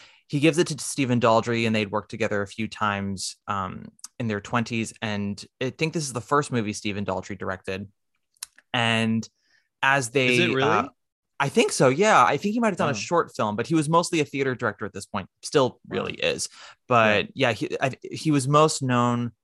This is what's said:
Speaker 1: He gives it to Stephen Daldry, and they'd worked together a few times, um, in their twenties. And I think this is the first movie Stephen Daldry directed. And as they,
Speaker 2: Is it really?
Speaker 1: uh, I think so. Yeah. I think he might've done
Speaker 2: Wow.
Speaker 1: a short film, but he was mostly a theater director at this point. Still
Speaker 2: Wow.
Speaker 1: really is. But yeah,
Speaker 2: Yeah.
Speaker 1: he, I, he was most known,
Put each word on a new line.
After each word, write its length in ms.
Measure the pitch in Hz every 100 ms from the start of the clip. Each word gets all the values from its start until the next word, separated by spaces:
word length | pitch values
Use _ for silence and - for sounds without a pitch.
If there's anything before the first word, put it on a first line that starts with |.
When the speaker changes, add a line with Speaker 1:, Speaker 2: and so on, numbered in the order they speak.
| - _ _
Speaker 1:
He 120 | 147
gives 180 | 156 151
it 80 | 170
to 100 | 156
Stephen 400 | - - 127 123
Daldry, 460 | 117 113 113 117 113
and 80 |
they'd 160 | 110 104
worked 200 | 104 -
together 320 | 107 107 104
a 40 | 101
few 220 | - 107
times, 680 | - 107 101 98 92 - - -
um, 400 | 101 92 - - _ - -
in 100 | 117
their 120 | 104
twenties. 520 | - 120 113 113 107 -
And 420 | 110 104 101 101 - -
I 80 | 131
think 240 | - 160
this 100 | 170
is 80 | 139
the 80 | 123
first 320 | - 143 143
movie 200 | 123 104
Stephen 320 | 101 104 101 98
Daldry 320 | 95 - 95
directed. 500 | 95 92 - 95 101 _ _ _ _ - - _ _
And 520 | 123 113 113 113 113 - _ _ _ _ -
as 280 | 135 139 120
they, 180 | 135 127
Speaker 2:
Is 100 | 123
it 140 | 120
really? 140 | 131 113
Speaker 1:
uh, 200 | 107 98 _ _ _ _ -
I 80 | 143
think 240 | - 415
so. 160 | - 139
Yeah. 340 | 135 214 170
I 140 | 104 139
think 160 | 202
he 80 | 233
might've 160 | 226 170
done 120 | 160
Speaker 2:
Wow. 40 |
Speaker 1:
a 20 |
short 400 | 113 - 170 -
film, 220 | - 107 104
but 100 | 117
he 80 |
was 140 | 160 147
mostly 320 | 170 175 170
a 40 | 139
theater 280 | 139 135
director 300 | 123 117 -
at 80 | 101
this 140 | 98 -
point. 200 | 101 90 _
Still 280 | - 147 127
Speaker 2:
Wow. 80 | - -
Speaker 1:
really 240 | 107 92
is. 340 | - 80 69 - - - - -
But 420 | 123 110 104 98
yeah, 140 | - 127
Speaker 2:
Yeah. 40 |
Speaker 1:
he, 220 | 107 - -
I, 120 | 131 120
he 280 | - 127 160
was 160 | 143 131
most 360 | 147 156 -
known, 500 | 131 123 120 120 120 -